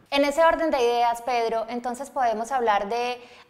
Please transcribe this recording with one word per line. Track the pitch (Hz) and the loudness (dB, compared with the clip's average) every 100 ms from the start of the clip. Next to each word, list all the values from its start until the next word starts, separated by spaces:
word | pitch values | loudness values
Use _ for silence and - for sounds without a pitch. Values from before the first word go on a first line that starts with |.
| - | -4
En | 277 | 0
ese | 285 294 | 0 4
orden | 330 311 320 | 4 4 0
de | 285 | 2
ideas, | 240 240 240 233 | 2 2 2 0
Pedro, | 262 240 226 226 226 | -2 -2 0 -2 -4
entonces | 240 247 240 277 | -6 -6 -8 -6
podemos | 285 240 214 233 | -2 0 0 -2
hablar | 269 226 202 202 | 0 2 2 0
de | 233 247 240 - - | -2 -4 -6 -12 -14